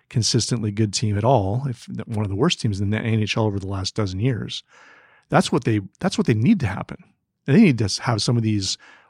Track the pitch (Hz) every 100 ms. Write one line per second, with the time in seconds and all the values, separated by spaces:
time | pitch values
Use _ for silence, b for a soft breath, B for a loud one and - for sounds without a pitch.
0 | b - 104 117 - 120 107 101 107 -
1 | 107 104 110 127 95 120 139 120 - 123
2 | - 107 104 98 160 - 117 98 101 107
3 | 117 110 104 127 110 98 95 98 98 -
4 | 101 92 123 113 - - - b b b
5 | b b b 143 - 160 127 107 95 -
6 | 190 - - 107 135 226 104 95 - -
7 | - _ _ _ - 165 208 113 101 -
8 | - 117 - 120 110 104 92 - b b